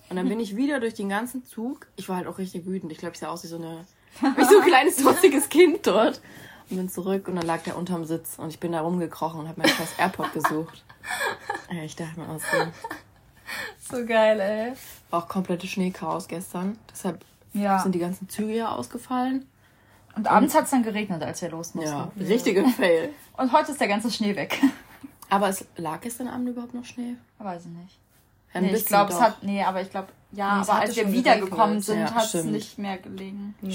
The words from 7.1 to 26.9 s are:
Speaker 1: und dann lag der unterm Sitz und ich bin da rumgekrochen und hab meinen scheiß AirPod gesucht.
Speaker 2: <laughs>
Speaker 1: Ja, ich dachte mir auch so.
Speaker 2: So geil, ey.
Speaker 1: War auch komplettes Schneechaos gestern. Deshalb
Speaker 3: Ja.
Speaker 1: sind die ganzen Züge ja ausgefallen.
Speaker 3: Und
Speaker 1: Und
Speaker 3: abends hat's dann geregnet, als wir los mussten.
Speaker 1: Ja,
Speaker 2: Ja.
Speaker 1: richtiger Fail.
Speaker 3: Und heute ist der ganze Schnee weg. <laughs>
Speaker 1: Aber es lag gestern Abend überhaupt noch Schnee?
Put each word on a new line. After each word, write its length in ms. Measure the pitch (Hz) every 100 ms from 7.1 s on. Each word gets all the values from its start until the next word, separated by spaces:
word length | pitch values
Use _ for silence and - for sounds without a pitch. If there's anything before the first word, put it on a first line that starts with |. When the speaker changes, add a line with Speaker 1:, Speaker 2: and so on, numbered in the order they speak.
| 196 196
Speaker 1:
und 80 | 180
dann 100 | 170
lag 160 | 165
der 140 | - -
unterm 280 | 175 180
Sitz 300 | 160 160 165 -
und 100 | 160
ich 100 | 156
bin 100 | 175
da 80 | 165
rumgekrochen 600 | 160 180 165 - 160 165
und 80 | 156
hab 80 | 160
meinen 100 | 311
scheiß 280 | 262 165 -
AirPod 340 | 180 - -
gesucht. 520 | - 147 156 165 - -
Speaker 2:
<laughs> 60 | - - - 427 - - 415 -
Speaker 1:
Ja, 120 | 170
ich 100 | 156
dachte 240 | - 165 165
mir 100 | 165
auch 120 | 160
so. 1600 | - 277 165 - - - - _ _ _ - - - - - 254
Speaker 2:
So 80 |
geil, 360 | 226 226 220 214
ey. 320 | 196 214 226 269 - - _
Speaker 1:
War 120 | 170
auch 60 | 170
komplettes 420 | 196 185 175 185
Schneechaos 560 | 196 185 185 160 165 190
gestern. 500 | 165 190 180 185 220 -
Deshalb 340 | - 190 170 - _ _
Speaker 3:
Ja. 260 | 202 202 190
Speaker 1:
sind 160 | 190
die 60 | 175
ganzen 280 | 175 185 190
Züge 260 | - 214 220
ja 180 | 226
ausgefallen. 720 | - 247 247 - 254 254 262 262 _ _ _ _ _ _ -
Speaker 3:
Und 60 |
Speaker 1:
Und 40 | 208
Speaker 3:
abends 260 | 180 - 311
hat's 140 | 294
dann 100 | 262
geregnet, 400 | 220 208 208 170
als 180 | 151 165
wir 80 | 175
los 240 | 165 170
mussten. 160 | 170 156
Speaker 1:
Ja, 200 | 143 131 -
Speaker 2:
Ja. 100 | 180
Speaker 1:
richtiger 400 | 233 247 190 262
Fail. 420 | 240 185 165 170 - - -
Speaker 3:
Und 160 | 262
heute 180 | 302 302
ist 100 | 285
der 60 | 220
ganze 240 | 208 226
Schnee 240 | - 208
weg. 260 | 190 - - 269 - -
<laughs> 360 | - - - -
Speaker 1:
Aber 180 | 196 196
es 160 | 196 - -
lag 240 | 160 165
gestern 260 | 240 240 247
Abend 220 | 247 247
überhaupt 260 | 240 240
noch 100 | 240
Schnee? 300 | 247